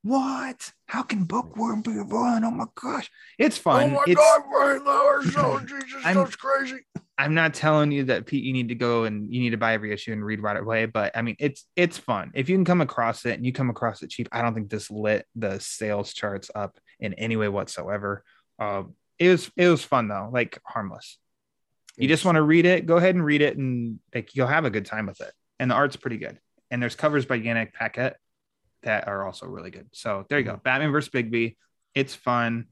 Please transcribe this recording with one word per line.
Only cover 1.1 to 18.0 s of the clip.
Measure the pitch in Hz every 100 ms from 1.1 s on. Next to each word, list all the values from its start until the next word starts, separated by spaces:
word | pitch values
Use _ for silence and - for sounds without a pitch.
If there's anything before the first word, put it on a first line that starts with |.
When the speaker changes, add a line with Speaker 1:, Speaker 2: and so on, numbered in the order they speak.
| 214
Speaker 1:
Bookworm | 175 190 160 214 226 214
be | 226 214
a |
villain? | 196 214 247 233
Oh | 226
my | 240 226
gosh. | - 254 269 - _ - -
It's | 277 -
fun. | 170 139
Speaker 2:
Oh | 294
my | 135 -
Speaker 1:
It's | 180
Speaker 2:
God, | 311 311 -
Brian | 277 277 381
Lauer, | 554 554 571 554
so | 554 571 539 539
Speaker 1:
<clears throat> | 539
Speaker 2:
Jesus, | 554 370 269
Speaker 1:
I'm | 165 190
Speaker 2:
that's | 180 -
crazy. | 269 277 254 262 _ - _ -
Speaker 1:
I'm | 143
not | 160 160
telling | - 156 151 147
you | 143
that, | 131 110 117
Pete, | 139
you | 123
need | 131 117
to |
go | 120 120 117
and | 113 107 104
you | 123
need | 123
to | 113
buy | 113
every | 110 107
issue | 104 -
and | 110
read | 104 107
right | 104 104
away. | 104 113 110
But | 110 101 113
I |
mean, | 117 101
it's, | 147 - _ -
it's | 175 -
fun. | - 104 73
If | - 135
you | 190
can |
come | 175 180
across | 143 - 117 113 120
it |
and | 107 123
you |
come | 127 127
across | 110 117 104
it | 76
cheap, | - 117
I | 117
don't | 117
think | 110 101
this | 107 -
lit | 107 107 104 - 113
the | 107 98
sales | - - 107 101 98
charts | - 104 98 -
up | 107 98 _ _ _
in | 104
any | 92 113 113
way | 104
whatsoever. | 101 92 - 80 104